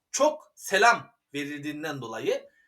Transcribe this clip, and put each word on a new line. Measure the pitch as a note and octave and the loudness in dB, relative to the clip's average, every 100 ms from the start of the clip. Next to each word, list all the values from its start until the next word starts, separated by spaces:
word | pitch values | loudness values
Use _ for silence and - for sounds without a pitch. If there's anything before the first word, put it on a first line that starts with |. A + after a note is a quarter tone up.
| _ | _
Çok | - D4+ D4+ - | 2 2 2 -8
selam | - - F#3 A3 C#3+ - _ _ | -16 -2 4 6 4 -2 _ _
verildiğinden | C#3+ C#3+ D3 D3 D3 D#3 C#3 | -8 -8 -8 -8 -8 -8 -8
dolayı. | A#2 A2 D#3+ C#5 - _ | -8 -4 -2 -2 -4 _